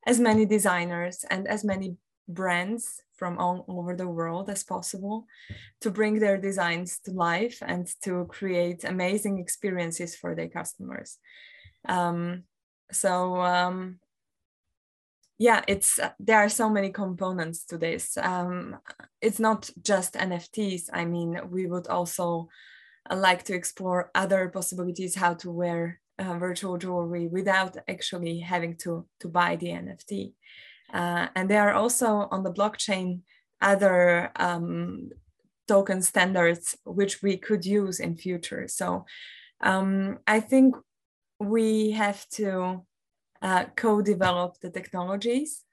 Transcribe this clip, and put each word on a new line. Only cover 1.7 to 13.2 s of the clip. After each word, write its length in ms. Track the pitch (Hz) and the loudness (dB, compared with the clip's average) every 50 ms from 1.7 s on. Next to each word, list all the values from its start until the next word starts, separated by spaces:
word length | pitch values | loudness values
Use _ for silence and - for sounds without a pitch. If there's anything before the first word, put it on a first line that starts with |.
| 190 190 190 190 175 - _ _ _ _ _ - | -2 -2 -4 -8 -10 -12 _ _ _ _ _ -14
brands 720 | 175 180 190 185 175 175 180 190 226 233 - - - - _ _ _ | -8 -4 -2 0 0 0 0 -2 -4 -6 -6 -10 -12 -16 _ _ _
from 220 | _ 190 175 175 170 | _ -6 -6 -4 -2
all 260 | 180 180 180 180 - - | 0 -2 -2 -2 -6 -10
over 280 | 185 180 175 175 180 | -8 -8 -6 -6 -6
the 100 | 175 185 | -6 -6
world 420 | 180 170 165 165 165 165 180 196 196 | -6 -4 -4 -4 -4 -4 -6 -6 -6
as 140 | 202 190 - | -8 -8 -6
possible 640 | - 185 185 175 - - 185 190 202 214 226 220 _ _ _ - - - - - - _ _ | -6 -8 -8 -6 -8 -10 -8 -6 -6 -6 -8 -8 _ _ _ -18 -16 -16 -16 -16 -20 _ _
to 100 | - 226 | -4 -4
bring 300 | 180 202 214 214 214 214 | 0 2 2 2 4 4
their 180 | 214 202 196 196 | 4 4 2 2
designs 600 | 190 196 190 190 175 170 170 170 180 180 - - | 0 -2 -2 0 0 0 0 -2 -4 -6 -10 -10
to 100 | - - | -10 -8
life 480 | 185 190 170 170 170 180 214 240 240 - - | -2 0 2 2 2 0 0 -2 -4 -8 -6
and 220 | - 175 180 175 175 - - - | -4 -4 -4 -4 -6 -8 -8 -6
to 240 | 196 180 180 175 | -4 -4 -4 -4
create 580 | 175 - - 196 190 185 175 175 175 175 170 - | -6 -8 -8 -4 -2 0 0 0 0 -2 -6 -6
amazing 540 | - 185 185 180 180 196 208 208 208 196 190 | -6 -4 -2 0 0 0 0 -2 -2 -4 -4
experiences 760 | 175 - - - - 202 185 180 170 165 165 - 175 165 - | -4 -6 -8 -4 -4 -4 -2 -2 -4 -4 -4 -6 -8 -8 -10
for 200 | - - 175 165 | -10 -8 -8 -6
their 120 | 160 165 165 | -6 -6 -8
customers. 680 | - - - - - _ - - - - - - - _ _ _ - - - - - - - - _ _ _ - | -8 -10 -10 -10 -12 _ -14 -12 -12 -12 -12 -14 -18 _ _ _ -20 -20 -20 -20 -20 -20 -20 -20 _ _ _ -2
Um, 560 | 185 180 175 175 170 170 170 175 175 180 180 _ _ _ _ _ _ _ _ _ - | 0 0 0 0 0 -2 -4 -4 -6 -8 -12 _ _ _ _ _ _ _ _ _ -6
so, 480 | - - 196 180 180 | -2 0 2 2 2